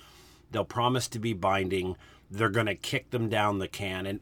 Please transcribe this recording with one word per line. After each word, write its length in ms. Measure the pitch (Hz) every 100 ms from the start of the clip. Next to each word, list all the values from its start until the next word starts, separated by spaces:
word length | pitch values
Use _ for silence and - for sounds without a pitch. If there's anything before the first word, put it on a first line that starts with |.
| - - - - -
They'll 160 | 110 95
promise 420 | - 120 127 120
to 100 | 117
be 140 | 113
binding. 640 | 98 95 98 92 95 90 90 - - -
They're 180 | 98 110
gonna 240 | 107 107
kick 380 | 92 - 135 -
them 180 | 123 113
down 300 | 107 104 101
the 80 | 90
can. 400 | - 98 92 98
And, 120 | 104